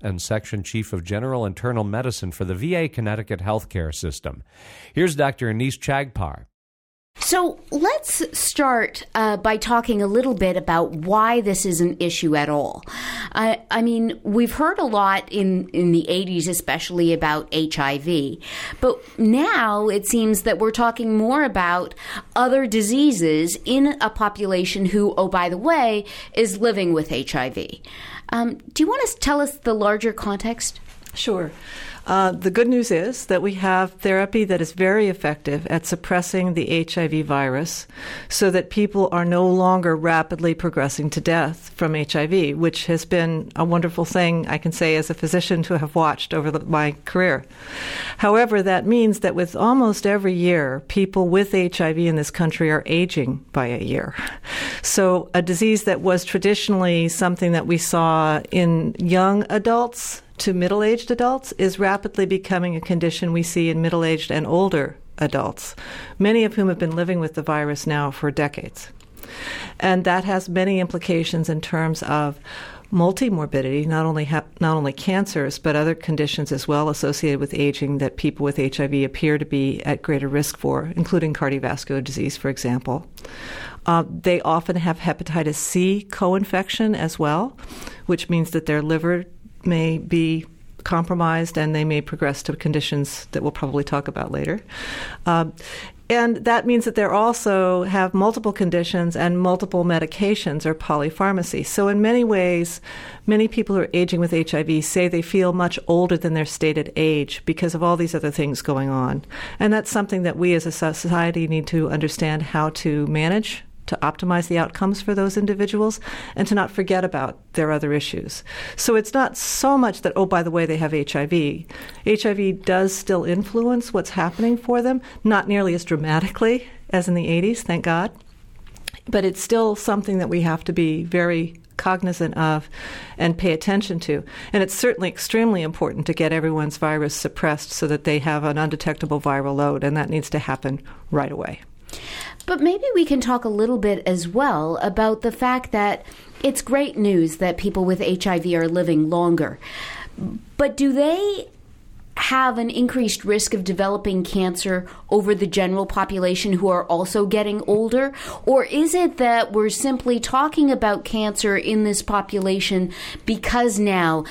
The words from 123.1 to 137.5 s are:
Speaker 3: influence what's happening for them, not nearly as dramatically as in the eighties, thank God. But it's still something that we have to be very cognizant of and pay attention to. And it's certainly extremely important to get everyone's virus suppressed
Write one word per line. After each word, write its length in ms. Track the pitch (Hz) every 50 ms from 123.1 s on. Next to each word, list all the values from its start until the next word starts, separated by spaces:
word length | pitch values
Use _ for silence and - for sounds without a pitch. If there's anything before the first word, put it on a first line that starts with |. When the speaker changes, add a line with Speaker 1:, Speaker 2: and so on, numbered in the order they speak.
| 190 175 160
Speaker 3:
influence 680 | 170 175 185 208 - - 226 233 240 247 240 240 - -
what's 160 | 196 165 -
happening 480 | - 196 165 175 170 - 220 233 240
for 240 | 233 240 - 240 240
them, 220 | 233 254 262 262 254 - - - -
not 260 | 214 220 196 - -
nearly 260 | 208 202 196 185 170
as 100 | 175 170
dramatically 800 | - 170 151 151 156 151 160 185 190 - - 233 226 240 254 - - - - - -
as 200 | - 185 175 190
in 60 | 175
the 140 | 175 170 -
eighties, 340 | 170 170 175 208 233 233 -
thank 220 | - 170 165 -
God. 260 | 175 165 165 185 208 170 - - - - - - - - - - - - - - - - - -
But 220 | - 220 208 190
it's 160 | 190 185 - -
still 340 | - 233 226 226 220 208
something 400 | 208 - - 208 208 190 - 196
that 140 | 180 175 -
we 100 | - 175
have 240 | 165 165 160 160 -
to 80 | - 175
be 320 | 175 170 160 156 160 165
very 560 | 170 175 175 170 175 175 165 165 165 - - - - -
cognizant 580 | - - 196 185 180 190 180 175 - 170 160 - -
of 320 | 160 156 156 156 147 - - - - - - - - - - -
and 180 | 165 170 170
pay 160 | 170 185 180 160
attention 480 | 156 - - 196 196 202 - 180 170
to. 240 | - - 147 143 - - - - - - -
And 80 | 208 190
it's 120 | 190 -
certainly 360 | - - 247 226 - - -
extremely 500 | - - - - - 220 226 233 208 180
important 460 | 160 156 165 - - - - - 151
to 80 | - 160
get 180 | - 165 156 160
everyone's 460 | 160 156 160 156 156 151 147 147 -
virus 360 | - 156 156 151 147 147 147
suppressed 560 | - - - - - - 160